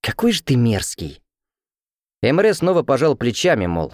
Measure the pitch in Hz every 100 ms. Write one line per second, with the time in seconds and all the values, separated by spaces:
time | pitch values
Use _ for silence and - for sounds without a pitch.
0 | - - 233 190 - 131 120 101 82 -
1 | 80 - _ _ _ _ _ _ _ _
2 | _ _ 113 156 214 185 175 180 143 135
3 | 156 135 120 110 175 135 90 85 76